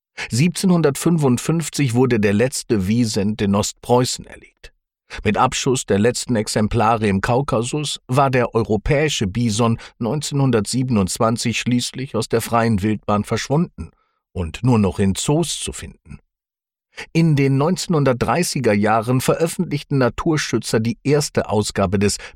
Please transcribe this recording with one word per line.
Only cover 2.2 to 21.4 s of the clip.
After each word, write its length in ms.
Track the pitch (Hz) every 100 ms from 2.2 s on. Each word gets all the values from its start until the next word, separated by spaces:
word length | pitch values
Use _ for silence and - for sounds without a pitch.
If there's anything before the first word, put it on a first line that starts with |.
| 101
letzte 560 | 104 127 - - 110 92
Wisent 540 | 117 117 107 98 107
in 120 | 104
Ostpreußen 720 | 98 104 - - 123 127 -
erlegt. 480 | - - - _ - _ _ _ - -
Mit 140 | - 98
Abschuss 480 | 127 - - 127
der 140 | - 101
letzten 380 | 110 120 - 117
Exemplare 720 | 107 120 107 113 110 117 107
im 120 | 95
Kaukasus 800 | 98 123 143 117 120 151 147 - -
war 240 | 131 139
der 240 | 127 117
europäische 720 | 117 110 107 - 131 156 - 104
Bison 520 | 104 120 107 117 113 - -
neunzehnhundertsiebenundzwanzig 1600 | 117 151 - 143 135 117 101 123 131 110 92 - 113 117 120 107
schließlich 580 | - 123 - - 131 110
aus 120 | -
der 120 | 117
freien 400 | - 117 113 107
Wildbahn 440 | 104 107 - 104
verschwunden 640 | 101 110 - 139 180 - 85 _ _ _ _
und 300 | 90 85 73
nur 160 | 123 117
noch 220 | 98 -
in 160 | 98 92
Zoos 420 | - 151 170 -
zu 140 | -
finden. 480 | 73 101 - - 71 _ _ _ _ _ _ _ - -
In 220 | 165 165
den 220 | 143 139 135
neunzehnhundertdreißiger 1120 | 151 185 - 160 135 123 104 135 180 156 117
Jahren 480 | 104 104 113 113 127
veröffentlichten 800 | - - 165 - 175 147 - 139
Naturschützer 800 | 120 - 170 156 - 120 - -
die 200 | 113 117
erste 460 | 131 147 147 -